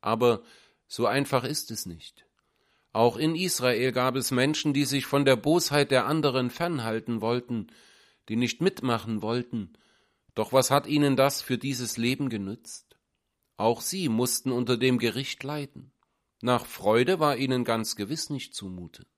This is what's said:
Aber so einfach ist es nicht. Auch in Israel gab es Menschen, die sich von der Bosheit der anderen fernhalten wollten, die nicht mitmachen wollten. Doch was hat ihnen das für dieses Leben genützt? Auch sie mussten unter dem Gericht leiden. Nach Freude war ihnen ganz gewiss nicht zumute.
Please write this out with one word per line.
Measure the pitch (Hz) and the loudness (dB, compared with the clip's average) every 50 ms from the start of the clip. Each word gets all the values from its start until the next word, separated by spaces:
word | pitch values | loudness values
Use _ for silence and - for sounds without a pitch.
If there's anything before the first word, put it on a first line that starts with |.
Aber | - 101 113 113 123 120 117 - - - - - _ _ _ _ _ | -2 -2 0 4 4 4 4 2 -4 -16 -20 -20 _ _ _ _ _
so | _ - - 117 | _ -6 -2 0
einfach | 107 113 139 143 - - 127 117 | 2 2 0 0 0 0 0 0
ist | 123 151 - - - | -2 -6 -6 -8 -8
es | 113 104 - | -10 -10 -10
nicht. | 92 85 82 - - _ - _ _ _ _ _ _ _ _ _ _ _ _ _ _ | -12 -14 -16 -18 -20 _ -20 _ _ _ _ _ _ _ _ _ _ _ _ _ _
Auch | _ 110 113 120 117 | _ 4 4 4 4
in | 113 147 160 165 | 2 -2 0 0
Israel | 160 185 180 - - 127 123 123 113 123 131 | 0 -2 -2 -2 0 0 0 0 2 0 0
gab | 113 127 123 131 123 | 0 2 0 0 0
es | 135 123 - | 0 -2 0
Menschen, | 135 123 127 143 156 156 - 151 139 | 2 2 2 2 2 0 -2 0 0
die | 139 147 | 0 0
sich | 143 139 139 123 | 0 0 -2 -2
von | - - 143 143 | 0 0 2 6
der | 135 131 | 4 4
Bosheit | 117 - 143 160 175 165 - 143 147 143 - | 4 4 2 2 2 2 2 2 2 2 4
der | 139 127 117 | 2 2 2
anderen | - 151 160 147 143 123 131 127 123 | 2 0 2 2 2 2 2 -2 -2
fernhalten | - - 170 175 170 139 113 113 110 113 - - 117 113 | -2 -4 -4 -2 -2 -4 -2 -2 -4 -4 -4 -4 -4 -2
wollten, | 104 110 120 123 120 - 123 113 95 - - - _ _ _ _ _ _ _ _ _ | 0 0 0 0 -2 -4 -6 -6 -6 -8 -14 -20 _ _ _ _ _ _ _ _ _
die | - 110 | -4 0
nicht | 117 123 117 - - | 0 0 0 0 0
mitmachen | 160 190 185 - - 131 120 113 107 113 110 107 | 0 0 0 0 -2 -2 -2 -2 -2 -4 -6 -4
wollten. | 107 107 117 123 120 123 - 113 101 90 - _ _ _ _ _ _ _ _ _ _ _ _ | -2 -2 -2 -2 -4 -4 -6 -8 -8 -8 -14 _ _ _ _ _ _ _ _ _ _ _ _
Doch | - 110 - | -4 -4 2
was | - 135 127 - | 4 2 4 4
hat | 135 143 143 | 2 0 2
ihnen | - 147 147 147 143 135 | 2 2 2 4 4 4
das | 127 135 139 139 - | 4 4 2 2 -2
für | - - 127 | -4 -4 -4
dieses | 117 - 139 135 120 123 110 - | -4 -2 -6 -6 -4 -6 -6 -4
Leben | - 117 120 131 135 143 131 | -2 0 -2 0 0 -2 -4
genützt? | 113 104 98 95 110 120 _ - - - _ _ _ _ _ _ _ _ _ _ _ _ _ _ _ | -4 -6 -6 -8 -10 -12 _ -18 -18 -18 _ _ _ _ _ _ _ _ _ _ _ _ _ _ _
Auch | - 101 113 120 117 | 0 2 2 2 0
sie | - - - 190 185 139 | -4 -6 -4 -2 0 0
mussten | 110 113 123 123 - - - 131 | 2 2 2 0 0 -2 -2 0
unter | 127 123 127 117 127 | 0 0 2 0 0
dem | 113 123 131 127 | 2 4 2 4
Gericht | 120 120 117 107 127 135 - - _ - | 4 2 0 0 -2 -6 -6 -8 _ -8
leiden. | 135 147 151 143 139 _ - - - _ _ _ _ _ _ _ _ _ _ | -8 -8 -8 -8 -10 _ -20 -20 -20 _ _ _ _ _ _ _ _ _ _
Nach | - 123 123 117 - | 0 0 0 0 0
Freude | - - - 95 104 110 117 131 151 190 175 | -6 -14 -2 2 4 4 6 4 4 2 2
war | 156 147 139 | 4 2 2
ihnen | - 135 131 131 127 120 | 2 0 0 0 0 0
ganz | 117 117 113 110 - - | 0 0 -2 -2 -4 -6
gewiss | - 104 101 151 160 - - | -6 -6 -6 -6 -8 -6 -6
nicht | 147 131 - - - | -8 -8 -8 -10 -12
zumute. | - 101 95 92 90 87 80 - - - _ _ | -12 -12 -10 -10 -12 -14 -14 -16 -20 -20 _ _